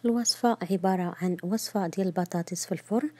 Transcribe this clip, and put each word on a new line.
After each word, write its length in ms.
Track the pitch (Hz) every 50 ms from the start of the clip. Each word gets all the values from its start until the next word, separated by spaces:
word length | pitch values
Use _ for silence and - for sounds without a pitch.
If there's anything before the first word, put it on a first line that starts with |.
| -
الوصفة 520 | 233 233 240 233 - - - - 240 233 - 180 170
عبارة 440 | 196 185 175 190 190 185 180 175 - -
عن 160 | 185 185 180 175 -
وصفة 440 | 175 208 226 - - - 208 190
ديال 200 | 165 156 - 196
البطاطس 580 | 190 165 190 175 170 - 175 170 - 180 - -
في 60 | -
الفرن 380 | 165 160 - - 202 233 285 302 - -